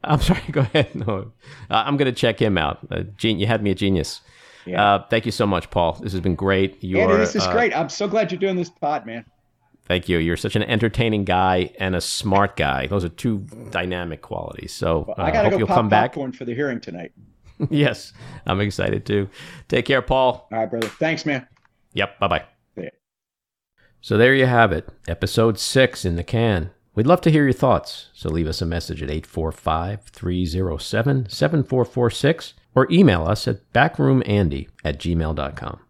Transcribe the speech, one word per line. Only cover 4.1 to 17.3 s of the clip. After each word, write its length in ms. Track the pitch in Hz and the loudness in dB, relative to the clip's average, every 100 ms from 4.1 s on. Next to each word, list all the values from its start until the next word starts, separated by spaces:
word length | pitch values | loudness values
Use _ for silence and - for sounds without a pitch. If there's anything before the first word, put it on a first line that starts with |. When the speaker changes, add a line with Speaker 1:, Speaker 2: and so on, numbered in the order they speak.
| - _ - - - - | -8 _ -20 -20 -20 -8
Speaker 2:
Yeah. 180 | 90 | 2
Speaker 1:
Uh, 240 | 101 101 - | 4 2 2
thank 160 | 117 113 | -2 -2
you 60 | |
so 140 | 104 107 | -2 0
much, 220 | 92 - | 0 -2
Paul. 220 | - 85 - | 0 0 -2
This 100 | - | -6
has 100 | 92 | -4
been 140 | 90 85 | -2 0
great. 460 | 95 95 95 - | 2 2 0 -4
You 160 | 92 92 | -6 0
Speaker 2:
Andy, 140 | 92 | 4
Speaker 1:
are, 40 | 95 | 4
Speaker 2:
this 180 | 90 208 | 2 0
is 80 | |
Speaker 1:
uh, 80 | 185 | 0
Speaker 2:
great. 240 | 185 240 143 | 0 0 0
I'm 140 | 165 | -4
so 180 | - 202 | -4 -2
glad 240 | 208 202 | -2 -2
you're 80 | 180 | -2
doing 160 | 190 185 | -2 -2
this 140 | 165 | -6
pod, 360 | _ 147 147 117 | _ -4 -4 -6
man. 200 | 113 110 _ _ _ _ _ _ | -14 -14 _ _ _ _ _ _
Speaker 1:
Thank 200 | 90 87 | -2 0
you. 100 | 87 | 0
You're 180 | 82 85 | 2 -2
such 180 | - 107 | -2 -2
an 80 | |
entertaining 600 | 107 113 113 - 120 107 95 | 0 0 0 0 0 0 0
guy 460 | 90 92 92 87 - | 2 2 2 0 -4
and 160 | 95 90 | -2 -2
a 60 | |
smart 540 | - - 107 98 101 - | -4 -6 0 2 2 0
guy. 300 | 73 67 67 | -2 0 -2
Those 160 | 98 | -2
are 60 | 87 | -4
two 300 | - 123 107 98 - - | -4 -4 -4 -6 -16 -8
dynamic 500 | 92 90 90 87 76 | -6 -4 -4 -6 -10
qualities. 500 | - 50 50 - - | -10 -10 -8 -12 -14
So, 340 | - 87 80 - | -6 0 0 -2
Speaker 2:
Well, 80 | - | -4
Speaker 1:
uh, 40 | |
Speaker 2:
I 80 | 85 | 0
gotta 120 | 80 202 | 2 2
Speaker 1:
hope 20 | |
Speaker 2:
go 40 | 196 | 2
Speaker 1:
you'll 80 | 107 | 4
Speaker 2:
pop 100 | 170 | 4
Speaker 1:
come 120 | 110 | 4
back. 220 | 104 120 | 4 2
Speaker 2:
popcorn 200 | - 135 | -2 -8
for 140 | 123 120 | -8 -8
the 80 | |
hearing 260 | 117 147 120 | -4 -4 -4
tonight. 320 | - 87 85 _ | -10 -14 -14 _
Speaker 1:
<laughs> 40 | - | -20